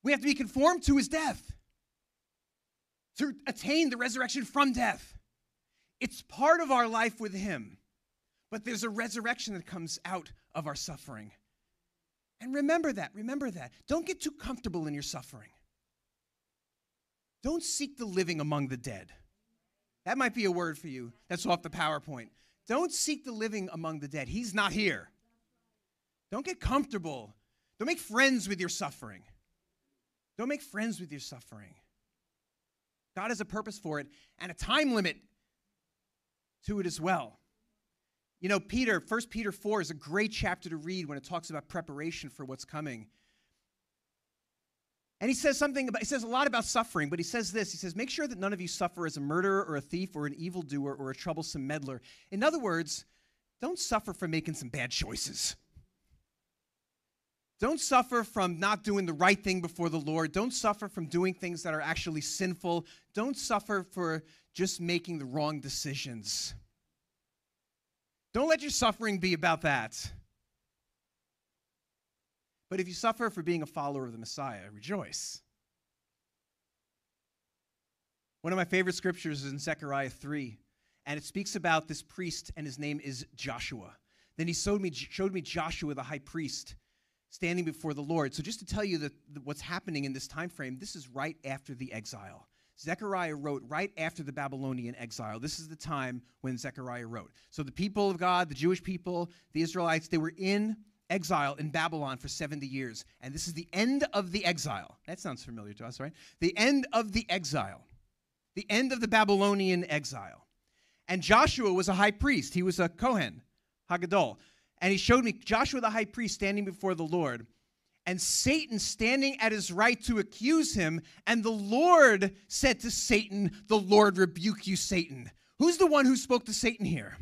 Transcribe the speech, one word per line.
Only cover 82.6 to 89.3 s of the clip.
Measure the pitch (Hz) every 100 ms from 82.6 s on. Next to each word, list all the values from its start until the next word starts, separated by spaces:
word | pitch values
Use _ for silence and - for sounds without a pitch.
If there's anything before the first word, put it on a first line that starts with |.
| 151
his | 127
name | 147 147
is | 143 127 - 123
Joshua. | 135 120 - 120 87 - _ _ _ -
Then | 170
he |
showed | 165 202 208
me, | 190
showed | 127 - - 190
me | 190
Joshua, | 147 170 160 - 156
the | 135
high | 127 147
priest, | - 165 143 - - - _ _ _ _ _
standing | - 170 180
before | 160 147 160
the | 143
Lord. | 143 165 139
So | -
just | 156 226
to |
tell | 190 202
you | 208 170
that, | 147 - _